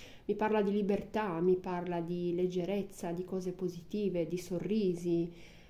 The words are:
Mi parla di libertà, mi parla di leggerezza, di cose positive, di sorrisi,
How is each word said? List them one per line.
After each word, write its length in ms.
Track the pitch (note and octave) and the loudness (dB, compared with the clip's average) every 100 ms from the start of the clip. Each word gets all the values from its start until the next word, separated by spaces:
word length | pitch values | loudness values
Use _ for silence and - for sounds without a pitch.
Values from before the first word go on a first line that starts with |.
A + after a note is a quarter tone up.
| - - - | -16 -6 -2
Mi 100 | G#3 | 2
parla 260 | G#3+ A3 | 4 4
di 100 | G3+ | 4
libertà, 680 | G#3 F#3+ G3 - A3 G#3+ E3 | 2 2 0 0 -2 -2 2
mi 160 | F3+ F#3 | 4 4
parla 460 | F#3 F3 F3+ F3 | 2 -4 -2 -2
di 340 | E3 F3 F3 F3 | -2 -2 0 2
leggerezza, 760 | F3+ F3+ F3 G3+ G3 - F3 | 2 2 0 0 -2 -6 -6
di 140 | E3+ F#3 | -4 -4
cose 260 | F#3 F3+ | -4 -4
positive, 760 | F3+ F3+ E3+ - G#3+ G3+ F3 D#3+ | -4 -4 -6 -6 -2 0 0 0
di 100 | F3+ | -2
sorrisi, 960 | - F3 E3+ A3 F#3+ E3+ F3 E3+ E3 - - - | -4 -4 0 2 2 2 2 2 0 -4 -18 -20